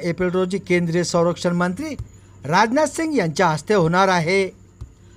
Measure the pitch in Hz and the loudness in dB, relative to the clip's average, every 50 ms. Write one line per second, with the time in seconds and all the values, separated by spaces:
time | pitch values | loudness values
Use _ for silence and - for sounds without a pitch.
0 | 147 175 170 170 185 180 175 185 185 180 185 190 196 - 180 175 175 165 160 175 | -2 -4 -4 -2 -2 -2 0 -2 -2 -2 -4 -6 -2 0 0 0 0 0 0 -2
1 | 170 - - 170 170 175 170 - - 180 175 175 175 180 180 - 294 320 277 - | -2 0 0 2 2 2 0 0 -2 -2 0 0 0 -2 -2 -6 -8 -8 -10 -10
2 | - - - - - - - - - 139 160 190 220 233 233 294 311 294 - - | -12 -14 -18 -20 -20 -20 -20 -14 -6 0 2 2 2 2 2 0 0 0 -2 -4
3 | 330 320 302 254 185 165 143 - 190 170 156 156 - - 214 202 165 160 170 180 | -4 -2 0 0 0 0 0 2 2 2 2 0 -2 0 2 2 4 4 4 4
4 | 196 190 185 175 156 160 190 196 196 185 - - - - - - - - - _ | 4 4 2 2 0 0 0 0 0 -2 -6 -12 -20 -20 -20 -20 -20 -20 -20 _
5 | - - - | -20 -20 -20